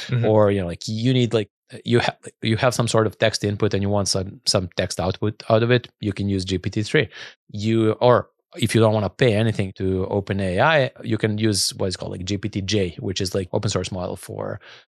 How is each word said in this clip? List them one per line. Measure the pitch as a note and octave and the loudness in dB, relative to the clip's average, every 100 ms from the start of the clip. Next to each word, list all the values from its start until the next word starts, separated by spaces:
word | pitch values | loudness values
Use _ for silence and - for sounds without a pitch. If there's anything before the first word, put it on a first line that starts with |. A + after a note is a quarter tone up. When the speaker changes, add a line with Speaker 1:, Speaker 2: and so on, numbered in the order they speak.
| - | -4
Speaker 1:
Mm-hmm. | B2+ A#2 | 0 4
Speaker 2:
Or, | G#2+ G#2 | 6 6
you | G2+ | 4
know, | F2 | -2
like, | E2 - | -6 -8
you | A2 B2 | -2 2
need, | B2+ A#2 | 2 2
like, | A2+ G#2 _ _ A2+ - | 0 -2 _ _ -10 0
you | A#2 | 2
ha-, | - - - - | 2 -4 -12 -6
you | A#2 A2 | -2 2
have | B2+ | 2
some | - A2+ | 2 2
sort | A2 G#2+ | 2 2
of | - | 2
text | A2+ - G#2 | 0 0 -2
input | G2+ G#2 | 0 0
and | G2 | 0
you | G2+ | 0
want | G2+ F#2+ | 0 0
some, | G2 F#2+ - - | -2 -4 -8 0
some | G2+ F2+ - | 0 0 -4
text | F#2+ - | -4 -2
output | F2 - G#2+ - - | -4 -2 -4 -4 2
out | A2+ | 4
of | A#2 | 4
it, | B2 - - | 2 0 -8
you | G#2 | -6
can | G2+ G2+ | -4 -2
use | F#2+ | -2
G | F#2 - | -2 -4
P | G2 | -2
T | A2 | -4
three. | G2+ D#3 A2 - - - _ | 0 0 0 -6 -20 -20 _
You, | G#2 A2 A2+ A2 G#2+ | -6 0 2 2 4
or | B2 A2 - _ _ - | 4 4 2 _ _ -4
if | A#2 A2 | 0 4
you | |
don't | A2 | 4
wanna | G#2+ G2 | 2 -2
pay | - B2+ | 0 2
anything | G#2 A2+ G#2+ F#2+ | 4 0 0 -4
to | - F#2+ F#2 F#2+ | -4 -2 -2 -2
Open | G2+ G2 G2 | -2 -2 -4
A | F#2+ F#2 | -2 2
I, | D3 D#3 B2+ - | 2 2 0 -4
you | A#2 A2 | -6 -2
can | A2 G#2 | -2 0
use | A2 F#2+ - - | 0 0 -2 -2
what | G2 | -4
is | - | -4
called, | - | -8
like, | G2 F2+ | -8 -6
G | G2 | -6
P | G#2 | -4
T | G#2 | -6
J, | F#2+ G#2 F2+ - | -2 -2 -2 -4
which | G2+ F2+ | -8 -4
is, | F#2+ | -4
like, | G2 F#2 | -4 -4
open | G#2+ G2+ | -4 -2
source | F#2+ F#2 | -4 -4
model | F2+ F#2 G2 | -6 -8 -8
for, | - G#2 G2+ G#2 - - _ | -12 -10 -8 -10 -14 -20 _